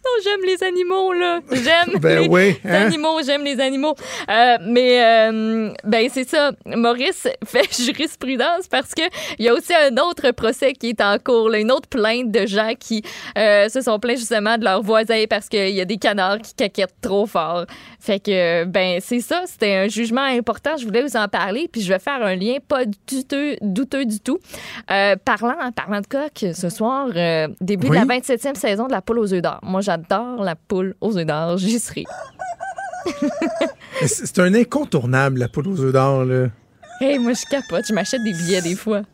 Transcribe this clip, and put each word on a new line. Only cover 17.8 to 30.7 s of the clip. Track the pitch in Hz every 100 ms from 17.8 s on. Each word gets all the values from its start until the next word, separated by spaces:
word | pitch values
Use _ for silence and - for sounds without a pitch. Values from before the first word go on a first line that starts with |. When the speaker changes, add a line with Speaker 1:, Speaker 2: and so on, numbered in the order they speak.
| - -
Speaker 1:
Fait | - 202
que, | 208 190 170 170
ben, | 175 185 185 175
c'est | - 247
ça. | - 339 370
C'était | - 208
un | 190 202
jugement | 208 233 240
important. | 277 247 233 220 285 311
Je | 226
voulais | 220
vous | 285 233
en | 208
parler. | 202 190 220 339
Puis | 233
je | 185
vais | 190
faire | - 277
un | 214 185
lien | 208 269 _
pas | 269 240 202 -
douteux, | 262 262 277 294 262
douteux | 208 190 269 269 254
du | 214
tout. | - 339 - - - - -
Euh, | 196 202 196
parlant, | - 214 233 320
en | 254
parlant | 233 156 202
de | 196
coq, | 269 302 - 196
ce | 160 175
soir, | - 220 262 269
euh, | 170 170 160 156 -
début | 185 202 147
de |
la | 160
Speaker 2:
Oui. | 262
Speaker 1:
vingt-septième | 254 - 240 277
saison | 277 247 202 262
de |
la | 220
poule | - 233
aux | 208
œufs | 185
d'or. | 165 147
Moi, | - 185
j'adore | 202 165 160 202 247 240
la | 190
poule | 160 _